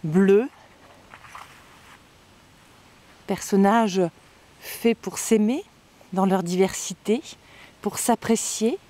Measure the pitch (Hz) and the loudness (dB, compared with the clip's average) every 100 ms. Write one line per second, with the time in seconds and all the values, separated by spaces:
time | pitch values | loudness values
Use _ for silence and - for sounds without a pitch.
0 | 160 170 196 202 269 - - _ - - | 2 2 6 4 2 -10 -20 _ -20 -20
1 | - - - - - - - - - - | -20 -20 -20 -20 -20 -20 -20 -20 -20 -20
2 | _ _ _ _ _ _ _ - _ _ | _ _ _ _ _ _ _ -20 _ _
3 | _ - - 196 - 196 196 226 220 185 | _ -20 -8 -8 0 4 4 4 2 0
4 | 170 - _ _ _ _ - - 233 226 | -2 -4 _ _ _ _ -18 -2 -2 -2
5 | 190 - - 220 214 285 - _ _ _ | -6 -10 0 2 2 -2 -8 _ _ _
6 | - 185 190 190 175 180 190 - - 180 | -8 -2 0 0 -2 0 0 -2 -10 -10
7 | - 226 - - - - - _ - - | -2 -2 -4 -20 -20 -20 -20 _ -10 -4
8 | - 226 - 226 - - 220 370 | -2 -2 0 -2 -2 -2 -2 -4